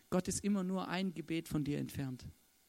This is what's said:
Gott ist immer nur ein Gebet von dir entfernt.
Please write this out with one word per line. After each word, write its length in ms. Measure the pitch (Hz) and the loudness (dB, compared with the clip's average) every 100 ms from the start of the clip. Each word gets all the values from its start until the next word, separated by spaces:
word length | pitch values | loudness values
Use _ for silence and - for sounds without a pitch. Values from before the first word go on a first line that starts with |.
| - | 0
Gott 200 | 180 180 | 0 2
ist 140 | 180 | 0
immer 200 | 202 202 | 2 2
nur 240 | 180 185 180 | 2 0 0
ein 260 | 175 190 | 0 0
Gebet 360 | 165 156 165 160 | -2 -2 -2 0
von 140 | 156 143 | 0 2
dir 120 | 143 | 0
entfernt. 480 | 131 - 139 127 - - _ _ | -2 -2 -4 -6 -10 -16 _ _